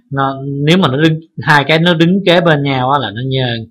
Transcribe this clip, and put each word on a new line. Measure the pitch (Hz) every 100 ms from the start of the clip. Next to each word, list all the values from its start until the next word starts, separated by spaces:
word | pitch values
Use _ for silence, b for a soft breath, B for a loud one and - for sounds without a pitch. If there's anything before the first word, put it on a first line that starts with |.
| _
Nó, | 135 139 135 139 139 147
nếu | 180
mà | 165
nó | 131
đứng, | 160 160 - -
hai | 143 147 139
cái | 160
nó | 170
đứng | 165 165 196 185
kế | 175
bên | 170 151
nhau | 143 131 127
á, | 143
là | 110
nó | 104 131
nhân. | 131 127 117 113